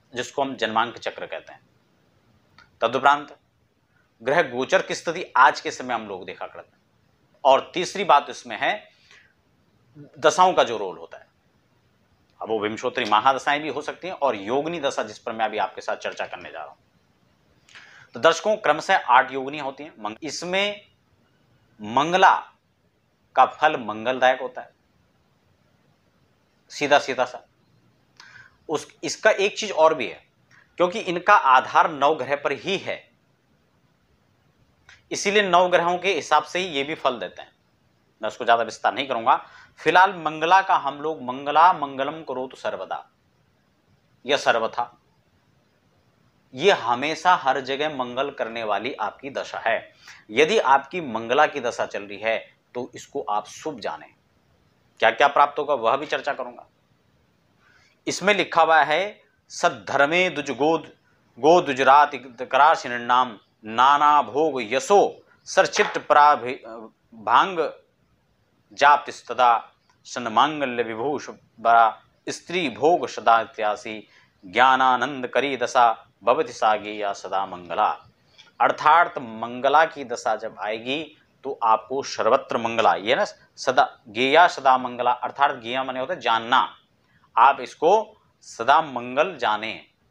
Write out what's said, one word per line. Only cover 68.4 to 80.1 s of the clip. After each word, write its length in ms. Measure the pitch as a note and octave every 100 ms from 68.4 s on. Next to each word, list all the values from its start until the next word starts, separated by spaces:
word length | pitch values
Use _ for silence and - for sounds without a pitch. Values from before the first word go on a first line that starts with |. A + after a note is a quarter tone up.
| _ _ _
जाप्तिस्तदा 800 | - C#3+ D3 - - - A#2 B2 A2+ - _ _ _ -
सन्मांगल्य 800 | B2+ A#2+ A2 C#3+ D3+ C3+ A#2+
विभूष 460 | A2+ A2 C3+ C3 - G#2+ _ _
बरा 420 | A2+ A#2 A2+ - _ _ -
स्त्री 400 | - - F3+ D3+
भोग 380 | G#2 D3 F3 A#2+
सदा 360 | - A2+ A2+
त्यासी 640 | G#2+ - G#2+ G2+ A2+ G#2+ - _ _ _
ज्ञानानंद 840 | F#2 A2+ C3 C3 C3 B2 B2 C#3 B2
करी 280 | B2+ C3+ B2+
दशा 340 | A#2+ B2+ A#2+ - _ _
भवति 300 | G2+ C3+ D#3
सा 220 | A#2+ A2 G#2+
गेया 380 | G#2+ G#2+ G2+
सदा 320 | G2 F#2+ F#2+ F#2+
मंगला।" 440 | F2+ F2 E2+ G2+ D2+ _ _ _ _ _ -
अर्थात 580 | C3 - D3+ E3 E3+ D3
मंगला 680 | A#2+ A2 A#2 B2 C3+ D3 D#3+
की 200 | C#3+
दशा 300 | B2+